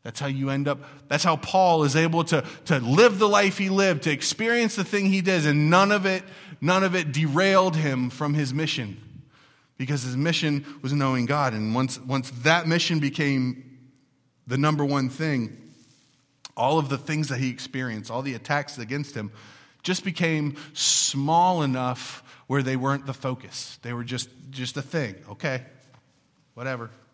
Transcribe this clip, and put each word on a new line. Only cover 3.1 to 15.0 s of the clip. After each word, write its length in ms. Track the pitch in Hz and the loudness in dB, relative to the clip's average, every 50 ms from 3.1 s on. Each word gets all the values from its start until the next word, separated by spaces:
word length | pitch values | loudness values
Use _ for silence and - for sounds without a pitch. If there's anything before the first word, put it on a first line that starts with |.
| 208 190 | 8 4
the 80 | 220 208 | 2 4
life 280 | 202 202 202 196 185 | 6 4 4 4 2
he 120 | - 196 190 | 0 -2 0
lived, 340 | 190 196 196 190 175 143 | 2 4 4 4 2 2
to 80 | - 165 | 0 -2
experience 640 | 147 147 - - - - 220 226 233 240 233 226 - | -2 0 -2 -6 -4 -2 0 0 2 2 2 0 0
the 80 | 208 | -2
thing 240 | 185 - - 202 196 | -4 -2 0 0 2
he 140 | 190 190 190 | 2 2 2
did, 260 | 175 190 185 175 151 | 2 2 2 2 4
and 240 | 151 143 147 151 156 | 4 4 4 4 6
none 220 | 175 185 196 202 | 6 6 6 6
of 140 | 208 208 190 | 4 2 2
it, 180 | 196 190 185 - - - - - - 151 - | 0 -2 -2 -6 -12 -20 -20 -20 -20 -12 -4
none 220 | 135 160 185 190 | 0 2 2 2
of 140 | 190 190 175 | 2 2 0
it 160 | 185 165 151 | 0 -2 -2
derailed 640 | 127 147 160 151 135 165 190 196 190 190 185 185 165 | -2 0 0 2 2 2 4 6 6 6 4 4 2
him 340 | 156 156 147 135 127 127 123 | 0 0 0 0 0 -2 -4
from 240 | - - 151 147 143 | -4 -4 -2 0 0
his 180 | 151 147 131 | 0 0 -2
mission, 480 | 127 151 160 151 - - 120 104 95 - - - - - - _ _ _ _ _ _ _ _ _ _ _ | -2 -2 -2 -2 -4 -6 -6 -8 -10 -14 -16 -20 -20 -20 -20 _ _ _ _ _ _ _ _ _ _ _
because 240 | 131 127 147 139 | -4 -4 -4 -4
his 140 | 123 127 123 | -4 -4 -2
mission 500 | 131 147 170 170 - 170 156 147 143 143 - - - | 0 0 0 0 0 0 0 -2 -2 -4 -8 -16 -8
was 100 | - 131 | -6 -2
knowing 320 | 143 143 139 135 131 127 120 | 0 0 2 2 2 0 0
God. 280 | 117 143 151 143 131 | 0 0 0 0 0
And 200 | 113 107 107 110 | 0 -2 -2 -2
once, 280 | 110 123 131 127 - - | 0 0 0 -2 -4 -8
once 300 | - 127 135 135 127 131 127 120 | -6 -4 -4 -4 -4 -6 -12 -2
that 240 | 120 151 160 175 170 | 2 4 4 4 4
mission 320 | 160 165 170 165 - 175 156 | 2 0 0 0 0 0 0
became 800 | 147 139 139 - 151 143 139 131 127 127 123 - - - - - - - _ _ _ _ _ _ _ _ _ _ _ - | 0 -2 -2 -2 0 0 0 0 0 -2 -4 -6 -12 -20 -20 -20 -20 -20 _ _ _ _ _ _ _ _ _ _ _ -4
the 100 | 120 131 | -2 2
number 260 | 143 156 156 143 143 | 2 2 2 2 0
one 240 | 139 143 139 | 0 0 0